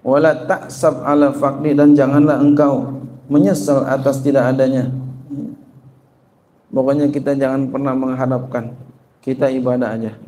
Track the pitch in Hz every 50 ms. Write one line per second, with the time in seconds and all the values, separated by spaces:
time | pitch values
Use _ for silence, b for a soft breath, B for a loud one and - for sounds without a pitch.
0 | _ 123 131 143 151 160 - - - - 190 185 - - - - - 160 147 -
1 | - 135 147 147 147 139 131 - 139 139 135 135 151 151 147 143 147 147 147 143
2 | 135 131 139 143 147 151 147 139 147 143 147 143 147 143 139 123 - - - -
3 | - - - - _ - 139 147 180 202 190 151 - - 143 135 - - 131 139
4 | 135 135 131 135 131 143 139 135 123 123 131 135 131 131 131 127 120 - - -
5 | - - - - - - 285 277 226 - - - - _ _ - _ - _ _
6 | _ _ _ _ _ _ _ _ _ _ _ _ _ _ - 131 131 135 139 147
7 | 147 143 147 143 131 139 143 139 135 131 135 135 139 127 135 135 139 139 131 131
8 | 131 131 131 127 131 127 131 123 127 - - 123 113 113 - - - - - _
9 | _ _ _ _ _ - 131 131 156 135 131 131 127 127 123 123 127 110 110 113
10 | 113 107 107 - -